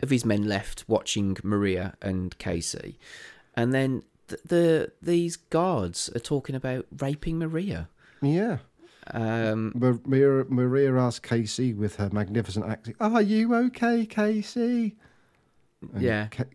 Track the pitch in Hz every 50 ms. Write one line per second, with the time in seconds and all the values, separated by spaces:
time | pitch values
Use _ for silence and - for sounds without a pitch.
0 | - 135 139 123 - 113 104 104 104 107 101 98 98 - - - - - 113 117
1 | - - - 110 101 98 95 - - 98 107 101 101 98 92 90 90 98 - -
2 | - 98 95 92 92 90 - - - 95 90 85 82 - - - - - - -
3 | - - - - - - - - _ _ _ 123 117 123 131 135 135 131 131 -
4 | - _ _ _ _ - - - - - 175 170 170 165 160 151 - - - _
5 | - 170 175 170 170 170 170 - _ _ - 160 175 190 175 123 95 87 85 -
6 | - - - 117 - - 147 139 - - 135 131 127 131 127 127 - - - 131
7 | 139 139 147 147 - 170 160 165 165 160 160 160 190 202 - 82 82 - _ _
8 | _ - _ _ - 139 156 175 208 233 180 - - _ _ _ - - _ _
9 | - - - 113 113 110 113 117 113 110 110 110 110 110 - 120 123 127 123 117
10 | - 143 135 135 139 139 135 135 127 131 131 123 127 127 127 139 139 135 127 127
11 | 127 123 117 - - - 117 117 113 104 - - 127 127 113 101 107 101 - -
12 | 104 98 95 107 104 92 101 117 113 - 98 107 - 104 110 - - 113 110 -
13 | 226 214 226 240 214 196 220 220 226 233 240 233 247 247 240 - 233 233 233 233
14 | 220 220 - 220 208 214 220 214 202 - - 247 233 240 247 240 233 208 - -
15 | - - _ _ _ _ _ _ _ _ _ _ _ _ _ _ - - - 98
16 | 127 123 107 104 107 107 - - - - -